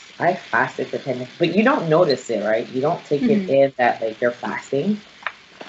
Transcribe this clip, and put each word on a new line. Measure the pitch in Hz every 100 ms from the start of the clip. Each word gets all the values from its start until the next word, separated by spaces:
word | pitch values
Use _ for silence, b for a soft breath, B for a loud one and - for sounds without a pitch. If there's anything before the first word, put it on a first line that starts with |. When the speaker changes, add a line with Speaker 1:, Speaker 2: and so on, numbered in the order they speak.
| - -
Speaker 1:
I | 156
fasted | 190 - 117 131 - 131
for | 120
ten | 139 123
years. | 127 -
But | 165
you | 185
don't | 226 294 170
notice | 156 180 127 -
it, | 107
right? | 104 113 113
You | 123
don't | 147 170
take | - 143
it | 240 104
Speaker 2:
Mm-hmm. | 185
Speaker 1:
in | 135 139 -
that, | 120 -
like, | 113 107
you're | 120
fasting. | 123 - 123 - 135 185 208 - - - - - -